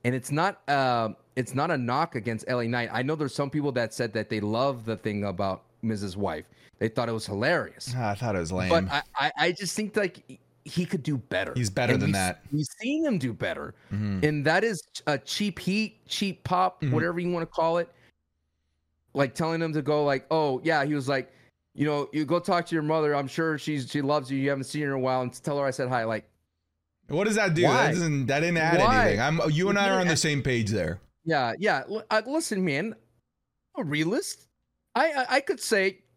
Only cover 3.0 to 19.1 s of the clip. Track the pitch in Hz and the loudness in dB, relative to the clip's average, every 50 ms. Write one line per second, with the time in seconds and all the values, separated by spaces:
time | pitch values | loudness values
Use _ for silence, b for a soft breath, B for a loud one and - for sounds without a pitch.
3 | 131 139 160 151 151 131 - - 143 139 135 151 143 143 123 123 117 110 - - | -2 -2 -2 -2 -2 -4 -2 -4 -4 -2 -2 -2 -2 0 0 0 -2 -2 -2 -4
4 | 120 110 110 113 104 - 113 107 104 104 110 117 135 139 135 120 110 113 110 95 | -4 -2 -2 -4 -2 -2 -2 -2 0 0 0 2 2 0 0 -4 -4 -6 -6 -4
5 | - 110 104 104 101 101 95 87 101 98 95 - _ _ _ _ - 113 110 98 | -2 -4 -2 -2 -2 -2 -2 -2 -2 -2 -2 -4 _ _ _ _ -4 -2 -2 -2
6 | 104 98 90 104 101 90 78 78 82 _ b b b b b _ 110 113 - - | -4 -6 -4 -4 -4 -4 -4 -6 -10 _ b b b b b _ -2 -2 0 -2
7 | 120 117 113 110 - - 101 98 117 151 175 156 107 82 - - - 123 123 127 | -2 -2 -2 -4 -4 -4 -4 0 2 2 2 0 0 -4 -10 -12 -8 -6 -4 -2
8 | 120 104 101 - 127 117 101 92 85 80 92 92 92 92 165 165 - 95 139 147 | -2 -2 -2 -2 -2 -2 0 0 -2 -2 -2 -2 2 2 2 2 2 2 -2 -4
9 | - - - - 139 151 - - 156 175 180 - 202 170 - - 214 196 - 214 | -4 -4 -4 -2 -2 -2 0 2 0 0 0 -2 -6 -6 -4 -4 -4 -2 0 0
10 | 202 180 - - _ - - - _ _ _ _ _ - - 170 180 - - 170 | -2 -2 -4 -10 _ -20 -20 -20 _ _ _ _ _ -4 -2 -2 -2 0 -2 -4
11 | 123 156 147 123 - _ - 92 98 - - 127 120 101 95 139 123 113 - - | -2 -2 -2 -2 -4 _ -2 -2 -2 0 -2 -2 -2 0 0 0 2 2 2 2
12 | - 101 98 98 92 90 90 - - - 143 151 151 - - - 220 254 294 311 | 2 2 2 2 0 0 -2 -6 -8 -6 -4 -4 -4 -4 -8 -8 -4 -4 -2 0
13 | 330 294 226 170 127 127 104 - - 92 80 71 73 - - b b b 101 104 | 0 0 0 0 -2 -4 -4 -4 -4 -4 -4 -6 -8 -12 -14 b b b -4 -4
14 | 107 104 98 95 139 151 151 147 135 151 160 190 214 233 208 - - _ _ - | -2 -2 0 0 0 0 0 2 0 2 2 2 2 0 -2 -4 -10 _ _ -6
15 | - - 147 135 - - - - 208 208 - - - 180 190 214 220 202 - _ | -2 -2 -2 -2 -2 -6 -4 -2 -2 -2 -2 -4 -2 -2 0 0 -2 -4 -6 _
16 | _ - - - 208 196 170 - _ - 185 180 185 185 - _ 156 135 135 156 | _ -10 -4 -4 -2 -4 -4 -6 _ -2 0 2 2 0 0 _ -2 0 0 2
17 | 160 170 170 175 175 175 175 170 165 - - - 160 165 165 175 170 - b b | 0 0 -2 -2 -2 -2 -2 -2 -4 -4 -2 0 0 2 2 0 -2 -4 b b
18 | b b b _ _ _ _ _ _ _ _ _ _ _ _ _ _ _ _ _ | b b b _ _ _ _ _ _ _ _ _ _ _ _ _ _ _ _ _
19 | _ _ | _ _